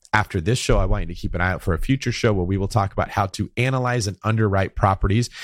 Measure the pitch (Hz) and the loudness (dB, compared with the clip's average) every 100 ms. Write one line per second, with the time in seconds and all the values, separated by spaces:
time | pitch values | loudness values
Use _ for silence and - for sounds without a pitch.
0 | _ 107 104 95 82 120 - 107 95 104 | _ -2 0 -2 -2 0 2 2 4 0
1 | 82 87 - 90 90 90 - 80 - 135 | -2 -6 -6 -2 -2 -2 -2 -2 0 0
2 | 127 113 120 101 87 98 95 107 98 - | -2 0 0 2 0 -2 0 0 0 -2
3 | 85 - 98 - 98 - 127 131 123 123 | -2 -2 -2 -4 -6 -2 0 0 0 -2
4 | 104 90 107 113 110 95 98 - 101 95 | -2 -4 -2 2 2 2 0 2 2 2
5 | 101 107 120 - | 2 2 0 -6